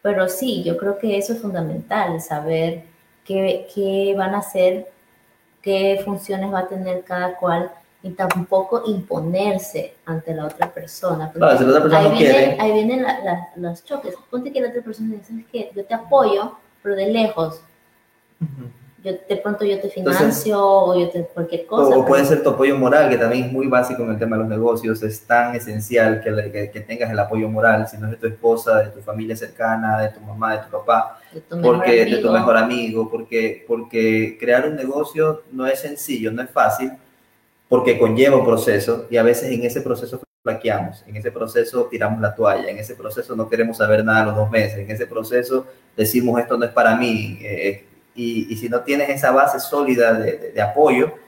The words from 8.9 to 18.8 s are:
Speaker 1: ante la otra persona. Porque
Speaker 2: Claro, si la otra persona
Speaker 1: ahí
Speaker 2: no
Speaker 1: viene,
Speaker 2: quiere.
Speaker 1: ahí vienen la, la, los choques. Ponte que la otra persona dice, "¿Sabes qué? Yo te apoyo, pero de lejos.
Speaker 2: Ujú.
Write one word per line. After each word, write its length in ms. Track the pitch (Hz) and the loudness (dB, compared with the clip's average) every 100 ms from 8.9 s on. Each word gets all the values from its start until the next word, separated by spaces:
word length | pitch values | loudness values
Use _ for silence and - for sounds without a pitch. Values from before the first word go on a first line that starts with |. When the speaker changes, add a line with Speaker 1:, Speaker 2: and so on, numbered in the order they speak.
| 196 175 175 160 180 208 190 - 156 - _ - | -6 -4 -6 -2 -2 0 -2 -6 -8 -10 _ -8
Speaker 1:
ante 280 | 160 160 156 | -8 -6 -8
la 100 | 151 | -8
otra 260 | - 170 | -4 -6
persona. 520 | 175 160 - 185 160 156 | -6 -16 -8 -4 -4 -6
Porque 120 | 165 | 2
Speaker 2:
Claro, 180 | 147 - | 4 6
si 60 | |
la 60 | 147 | 6
otra 100 | 147 | 4
persona 160 | 151 156 | 6 6
Speaker 1:
ahí 80 | 156 | 6
Speaker 2:
no 80 | - | 6
Speaker 1:
viene, 140 | 143 269 | 6 6
Speaker 2:
quiere. 260 | 269 - | 4 2
Speaker 1:
ahí 100 | 214 | 2
vienen 300 | 214 220 262 | 2 2 0
la, 160 | 254 160 | -2 -4
la, 260 | 190 175 175 175 | -4 -6 -8 -10
los 280 | 175 170 _ | -10 -10 _
choques. 280 | 277 190 180 _ | -10 -10 -14 _
Ponte 220 | 247 277 | -10 -6
que 100 | 269 | -4
la 80 | 240 | -4
otra 120 | 240 | -6
persona 320 | 233 214 220 | -10 -8 -8
dice, 120 | 208 196 | -8 -12
"¿Sabes 160 | 226 - | -16 -12
qué? 200 | 233 202 202 | -12 -10 -12
Yo 80 | 196 | -8
te 80 | 226 | -8
apoyo, 560 | - 277 220 202 226 - _ _ | 2 4 4 0 -2 -10 _ _
pero 120 | 202 196 | -4 -2
de 120 | 202 | 0
lejos. 540 | 226 220 165 160 - _ _ _ _ _ _ _ _ | 2 0 0 -4 -6 _ _ _ _ _ _ _ _
Speaker 2:
Ujú. 280 | 160 135 123 - | -10 -8 -16 -18